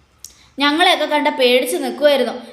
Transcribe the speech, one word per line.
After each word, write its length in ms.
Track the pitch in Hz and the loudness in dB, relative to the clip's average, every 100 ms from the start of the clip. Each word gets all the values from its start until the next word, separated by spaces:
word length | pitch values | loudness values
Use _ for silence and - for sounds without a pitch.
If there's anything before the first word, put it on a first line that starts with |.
| _ _ - _ _ - | _ _ -20 _ _ -4
ഞങ്ങളെയൊക്കെ 480 | 285 311 370 302 302 | -2 2 2 2 0
കണ്ട 220 | 294 285 | 0 0
പേടിച്ച് 480 | 269 247 254 - 359 | 0 2 2 0 -4
നിൽക്കുമായിരുന്നു. 560 | 262 - 294 269 233 196 - | -6 0 2 2 -2 -6 -14